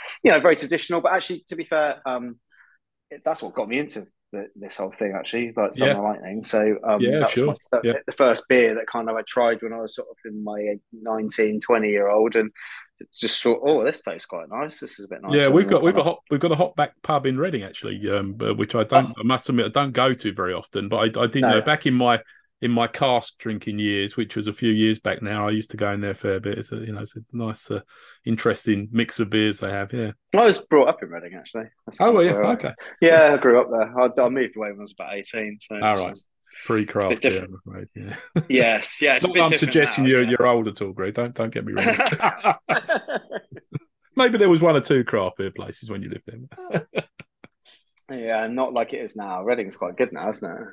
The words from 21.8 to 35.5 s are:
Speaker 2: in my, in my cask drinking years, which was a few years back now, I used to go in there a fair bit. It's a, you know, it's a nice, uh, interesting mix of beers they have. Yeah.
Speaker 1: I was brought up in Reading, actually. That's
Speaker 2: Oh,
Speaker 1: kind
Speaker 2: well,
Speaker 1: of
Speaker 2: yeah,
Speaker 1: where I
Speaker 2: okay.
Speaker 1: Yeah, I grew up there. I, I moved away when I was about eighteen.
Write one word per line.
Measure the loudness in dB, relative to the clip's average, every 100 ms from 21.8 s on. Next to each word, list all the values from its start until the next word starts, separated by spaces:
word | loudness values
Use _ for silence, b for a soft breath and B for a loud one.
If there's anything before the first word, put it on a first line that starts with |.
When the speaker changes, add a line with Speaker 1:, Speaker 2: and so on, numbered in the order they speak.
| 2
Speaker 2:
in | 2
my, | 4 2 b b b _
in | -2
my | 0 0
cask | 0 0 2 -2 -10
drinking | -8 -8 -6 -4
years, | -2 0 -2 -4
which | -6 -6
was | -6
a |
few | -2 2
years | 4 2 2
back | -4 -6
now, | -6 -4 -2
I |
used | -2 -4
to | -6
go | -4
in | -4
there | -6
a | -4
fair | -4 -4
bit. | -4 -8
It's | -8
a, | -10
you | -10
know, | -10
it's | -12 -16
a | -12
nice, | -8 -8 -8 -8
uh, | -8 -10 b b b
interesting | -4 0 0 0 0 0 0
mix | -2 -2 -2
of | -2
beers | 2 0 0
they | -6
have. | -6 -6
Yeah. | -6 -8 -10 _
Speaker 1:
I | 4 6
was | 4
brought | 4 6 6
up | 2
in | -6
Reading, | -14 -16 -18
actually. | -14 -14 -14 _ -12
That's | 2
Speaker 2:
Oh, | 4
Speaker 1:
kind | 6
Speaker 2:
well, | 4
Speaker 1:
of |
Speaker 2:
yeah, |
Speaker 1:
where | 4 2
I |
Speaker 2:
okay. | 0 -4 -10 B 2
Speaker 1:
Yeah, | 8 8 8
I | 6
grew | 6 6
up | 4
there. | 0 0 2
I, | 2 2 2
I |
moved | 0 -4 -6
away | -10
when | -10
I |
was | -16 -16
about | -12 -12
eighteen. | -10 -10 -10